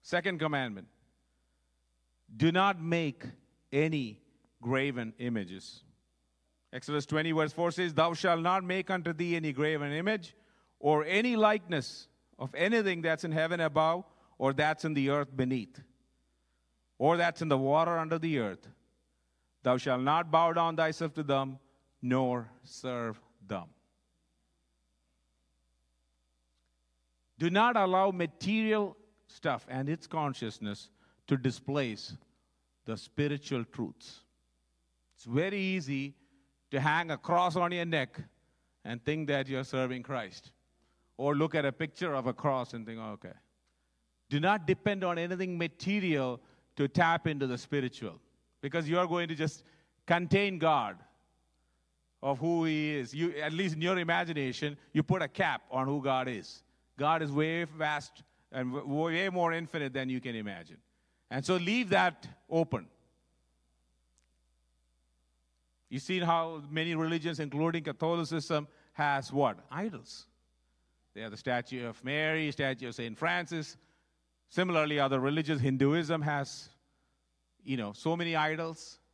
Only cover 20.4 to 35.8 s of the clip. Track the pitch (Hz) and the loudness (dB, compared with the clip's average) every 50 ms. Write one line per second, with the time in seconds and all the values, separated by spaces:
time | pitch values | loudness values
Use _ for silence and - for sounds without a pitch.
20.4 | 170 170 165 170 170 165 160 156 160 160 156 - 165 156 - 156 151 139 139 135 | 6 6 4 2 2 2 2 2 0 0 0 -2 -6 -6 -4 -6 0 2 2 2
21.4 | 135 135 131 131 _ _ _ _ _ _ _ _ - 123 127 131 131 123 123 123 | 2 -2 -6 -12 _ _ _ _ _ _ _ _ 0 2 2 2 2 2 0 -2
22.4 | 117 110 - - - - - - - 127 123 120 117 113 107 - - _ _ _ | -4 -8 -16 -20 -20 -18 -16 -10 -8 -6 -4 -4 -4 -6 -6 -8 -16 _ _ _
23.4 | - 95 107 92 85 78 - _ _ _ _ _ _ _ _ _ _ _ _ _ | -10 -8 -6 -6 -6 -10 -20 _ _ _ _ _ _ _ _ _ _ _ _ _
24.4 | _ _ _ _ _ _ _ _ _ _ _ _ _ _ _ _ _ _ _ _ | _ _ _ _ _ _ _ _ _ _ _ _ _ _ _ _ _ _ _ _
25.4 | _ _ _ _ _ _ _ _ _ _ _ _ _ _ _ _ _ _ _ _ | _ _ _ _ _ _ _ _ _ _ _ _ _ _ _ _ _ _ _ _
26.4 | _ _ _ _ _ _ _ _ _ _ _ _ _ _ _ _ _ _ _ - | _ _ _ _ _ _ _ _ _ _ _ _ _ _ _ _ _ _ _ -2
27.4 | 156 170 175 202 226 247 240 226 196 185 185 185 190 202 185 180 170 165 - - | 0 2 4 6 6 6 6 6 4 6 6 4 4 4 2 0 -2 -2 -4 -6
28.4 | - 185 214 220 220 220 214 214 208 190 - - - _ _ _ _ _ - - | -2 0 0 2 2 2 2 2 2 -2 -6 -14 -20 _ _ _ _ _ -20 -4
29.4 | - 156 127 113 - - 131 131 135 143 160 160 - - - 160 151 143 127 - | -2 -2 -2 -2 -4 -6 -4 -4 -2 -2 -2 -4 -6 -6 -4 -2 -2 -2 -4 -4
30.4 | 123 110 - - 110 104 101 - - - _ _ _ _ _ _ _ - 143 135 | -6 -8 -6 -8 -8 -8 -8 -8 -12 -20 _ _ _ _ _ _ _ 0 0 2
31.4 | 123 131 123 - - - 139 147 135 117 107 - - - - - - _ _ _ | 2 -2 -2 -2 -6 -2 0 0 0 0 -2 -6 -10 -14 -14 -16 -18 _ _ _
32.4 | _ _ _ _ _ _ _ _ _ - 110 98 - - _ - 147 147 147 139 | _ _ _ _ _ _ _ _ _ -8 -8 -8 -8 -10 _ -2 0 0 0 -4
33.4 | - - 139 123 113 - - - 117 73 - _ - - - - _ _ _ _ | -4 -4 -4 -4 -4 -4 -6 -6 -6 -6 -8 _ -20 -20 -20 -20 _ _ _ _
34.4 | _ _ _ _ _ _ _ _ _ _ _ _ _ _ _ _ - 117 120 139 | _ _ _ _ _ _ _ _ _ _ _ _ _ _ _ _ -10 -2 0 0
35.4 | 170 196 208 202 190 190 190 185 | 0 0 0 -2 -2 0 -2 -2